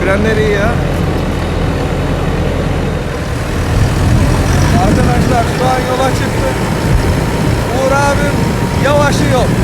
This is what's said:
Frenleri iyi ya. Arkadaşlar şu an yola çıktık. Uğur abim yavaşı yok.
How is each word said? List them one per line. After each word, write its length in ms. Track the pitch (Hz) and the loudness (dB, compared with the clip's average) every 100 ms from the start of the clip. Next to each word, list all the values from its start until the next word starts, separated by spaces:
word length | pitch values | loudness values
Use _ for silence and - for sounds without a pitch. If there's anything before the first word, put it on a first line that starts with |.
Frenleri 400 | 185 196 214 214 | -2 0 0 0
iyi 80 | 208 | 0
ya. 200 | 208 208 - - - - - - - - - - - - - - - - - - - - - - - - - - - - - - - - - - - - - - - - - | 0 0 0 -2 -2 -2 -2 -4 -4 -4 -2 -2 -2 -4 -2 -2 -2 -2 -2 -2 -2 -2 -2 -2 -4 -6 -6 -6 -6 -4 -4 0 2 2 2 2 4 4 2 2 2 4 4
Arkadaşlar 600 | - - - - - 233 233 - | 4 2 2 2 2 2 0 0
şu 80 | 254 | 0
an 140 | 254 254 | 0 -2
yola 200 | 254 262 | 0 0
çıktık. 480 | 254 - - - - - - - - - - - - - - - 247 | 0 -2 -2 -2 -2 -2 -2 0 2 2 0 0 0 0 0 0 0
Uğur 160 | 262 | 0
abim 440 | 277 285 285 294 - - - - - 269 | 2 2 2 0 0 0 0 -2 0 2
yavaşı 380 | 285 285 - | 2 2 2
yok. 240 | 277 254 226 - | 2 2 2 0